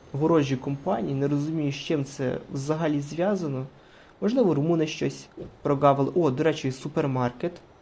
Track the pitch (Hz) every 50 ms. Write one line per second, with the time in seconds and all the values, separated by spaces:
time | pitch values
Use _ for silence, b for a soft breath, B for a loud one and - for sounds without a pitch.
0 | - - - 135 156 160 170 160 143 135 135 127 - 143 143 139 - 185 202 233
1 | 202 156 139 135 139 143 147 143 143 156 160 165 147 139 139 - - - 170 147
2 | 139 - - - 139 127 - - - - - 139 135 143 156 160 170 156 147 143
3 | 143 143 156 160 175 202 208 185 170 147 135 131 135 139 B B B B B B
4 | B B B - - 208 240 277 240 180 156 139 143 165 170 160 156 156 - -
5 | 143 139 139 - - - - - - - - - - 143 143 135 147 143 139 139
6 | 139 135 - 180 170 143 127 131 156 160 151 151 - 135 127 - - 151 - 170
7 | 151 139 131 127 123 123 123 - - 175 175 - - - - -